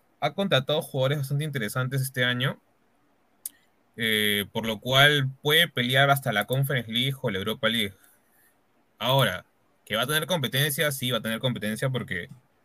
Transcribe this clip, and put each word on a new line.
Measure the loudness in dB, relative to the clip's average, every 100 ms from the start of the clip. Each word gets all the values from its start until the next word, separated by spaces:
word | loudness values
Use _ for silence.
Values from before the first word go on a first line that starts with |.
| _ _
ha | -4
contratado | -2 0 0 2 -2
jugadores | -2 0 0 0
bastante | -2 -2
interesantes | -2 -4 -4 -4 -2 -2
este | -2 0
año, | 0 0 -2 -4 _ _ _ _ _ _ _ _ -14 -14 _ _ _ -4
eh, | 0 2 2 0 -2
por | -4
lo | -4 -4
cual | 2 6 6 6 0 -4
puede | 2 4 4
pelear | 0 2 4 6
hasta | 4 2
la | -2 0
Conference | 0 0 -2 -2
League | -2 -2 -4
o | -4
la | -4
Europa | -4 -2 0
League. | 0 -2 -6 _ _ _ _ _ _ _ _ _ -6
Ahora, | 0 2 2 0 -10 _ _ _
que | -4 -2
va |
a | 0
tener | -2 -2
competencia, | -2 -2 0 0 0 -2
sí, | -2 -2
va | -2
a |
tener | -2 -4
competencia | -4 -4 -4 -4 -4
porque, | -4 -6 -8 -10 -16 _ _